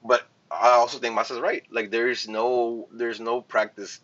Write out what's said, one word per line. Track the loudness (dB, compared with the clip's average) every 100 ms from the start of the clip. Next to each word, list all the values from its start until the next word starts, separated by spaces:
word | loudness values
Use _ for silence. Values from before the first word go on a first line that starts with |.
but | 2 2 2 _ _
I | 2 6
also | 6 4 0
think | -4 -2
Masa's | -2 -2
right. | -4 -4 _
Like, | -6 -2
there | 0 0
is | -2 -6
no, | -2 0 0 0 -4 -10
there's | -6 -6 -4
no | -4 -4
practice | -2 -2 -2 -6 -14 -14